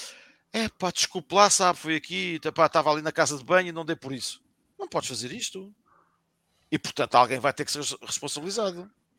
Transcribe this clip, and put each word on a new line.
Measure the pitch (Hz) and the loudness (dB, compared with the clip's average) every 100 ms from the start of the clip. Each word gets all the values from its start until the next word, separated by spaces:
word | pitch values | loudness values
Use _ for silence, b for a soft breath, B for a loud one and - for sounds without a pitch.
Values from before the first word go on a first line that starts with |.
| B B B B _ | B B B B _
"É | 220 220 | -4 -4
pá, | - 180 | -4 -4
desculpe | - - 185 - | 0 -2 -2 2
lá, | 190 202 | 6 6
sabe, | - 185 170 | 6 4 2
foi | 160 160 | -2 -4
aqui, | - 185 185 160 | -4 -6 -6 -4
tá, | 156 | -2
pá, | 165 156 | 4 4
estava | 165 151 | 4 2
ali | 151 | 0
na | 156 | 0
casa | 165 139 143 | 0 0 -2
de | |
banho | 120 180 180 | 2 2 2
e | |
não | 165 | -4
dei | 160 160 | -6 -6
por | 135 | -8
isso." | 131 - - _ _ _ - | -8 -8 -10 _ _ _ -14
Não | 381 | -8
podes | 160 - | -6 -6
fazer | 120 123 | -6 -8
isto. | 226 - 190 196 - _ _ _ _ _ _ _ _ _ | -8 -10 -10 -16 -20 _ _ _ _ _ _ _ _ _
E, | 151 | -6
portanto, | - - 123 123 | -4 -4 4 6
alguém | 120 127 | 6 2
vai | 139 | -2
ter | - 135 | -2 -4
que | |
ser | 143 | -6
res-, | 135 135 | -6 -8
responsabilizado. | 113 - 139 147 170 220 202 175 196 _ _ | -8 -8 -6 -8 -6 -4 -4 -6 -14 _ _